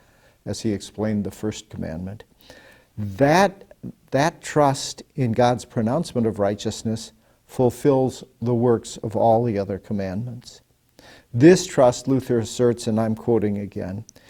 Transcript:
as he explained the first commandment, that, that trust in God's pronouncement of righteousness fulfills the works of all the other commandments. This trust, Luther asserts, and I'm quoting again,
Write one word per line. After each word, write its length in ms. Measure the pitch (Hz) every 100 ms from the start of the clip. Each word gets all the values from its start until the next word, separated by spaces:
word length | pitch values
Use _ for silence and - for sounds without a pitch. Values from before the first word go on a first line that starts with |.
| _ _ _ _ -
as 160 | 104
he 100 | 113
explained 540 | 98 - - 107 104 98
the 60 |
first 380 | - 107 - -
commandment, 540 | 90 85 82 92 107 - _ - - - - _ -
that, 680 | 101 95 139 175 196 - - _ 120 - _
that 300 | 131 160 -
trust 600 | - 151 143 139 - - - -
in 180 | 123
God's 320 | 113 120 117 -
pronouncement 600 | 123 110 147 165 123 110
of 140 | 104
righteousness 720 | 98 104 110 - 113 110 - _ _ _ _
fulfills 800 | - 123 - 143 135 131 - - -
the 140 | 117 117
works 400 | 123 113 - -
of 180 | 113 107
all 280 | 113 113
the 140 | 120 101
other 200 | 98 95
commandments. 840 | - 104 95 95 123 120 - - _ _ _ _ - - _
This 320 | 120 160 180 -
trust, 420 | - 123 120 139
Luther 320 | 131 127 117
asserts, 480 | 104 - 123 120 117
and 120 | 110
I'm 160 | 110 110
quoting 420 | - 113 104 101
again, 480 | 101 104 90 101 - -